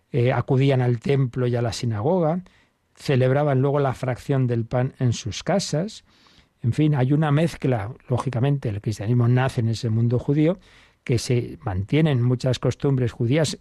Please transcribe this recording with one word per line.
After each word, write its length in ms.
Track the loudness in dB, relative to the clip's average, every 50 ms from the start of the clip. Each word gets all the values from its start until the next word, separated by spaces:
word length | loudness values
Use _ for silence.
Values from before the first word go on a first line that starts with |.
| _ -6
eh, 200 | -2 0 0 2
acudían 500 | 0 0 0 0 2 2 4 4 2 2
al 160 | 2 0 0 -2
templo 480 | 0 0 2 2 0 0 -2 -2 -2
y 80 | 0 0
a 80 | -2
la 100 | -2 -4
sinagoga, 680 | -4 -4 -4 -4 -4 -2 0 0 0 2 2 0 0 -2 -6 -12 _ _ _ _ _ _ _ _ _
celebraban 640 | -12 -4 0 2 2 4 2 2 2 2 2 2 2
luego 180 | 2 2 2 2
la 160 | 0 0 -2
fracción 520 | -2 -4 -6 -6 -6 -4 -2 0 0 2
del 200 | 0 0 -2 -2
pan 280 | -2 0 -2 -2 -2 -2 -2
en 140 | 0 0
sus 300 | 0 -2 -4 -8 -8 -6
casas. 640 | -2 0 0 0 0 -2 -4 -4 -4 -4 -8 -16 _ _ _ _ _ _ _ -20 _ _ _ -4
En 100 | -4 -2
fin, 220 | 0 2 2 2 4
hay 160 | 2 2 2
una 180 | 2 2 2 2
mezcla, 640 | 2 2 2 0 -2 -2 -2 -2 0 -2 -4 -8 -10 -14 _ -4
lógicamente, 600 | -4 -2 -2 -4 -2 0 0 0 0 -2 -2 -6
el 120 | -6 -4
cristianismo 480 | -4 -6 -6 -4 -2 0 2 2 4 4
nace 320 | 4 2 2 0 0 -2
en 80 | -2 -2
ese 220 | -2 -2 -2 -2
mundo 280 | 0 0 0 2 0 0
judío, 400 | 0 0 0 2 2 2 0 -2 -8 -20 -20 -20 -20 _ _ _
que 160 | -4 -2 -2 -2
se 400 | 0 0 -2 -2 -2 -4 -12 -10
mantienen 600 | -8 -6 -4 -4 -4 0 2 2 2 2 2 2
muchas 360 | 2 0 0 0 0 -2 -2 0
costumbres 540 | -2 -2 -2 0 0 0 0 0 0 -2
judías, 460 | -2 -2 0 0 2 2 2 0 -2 -10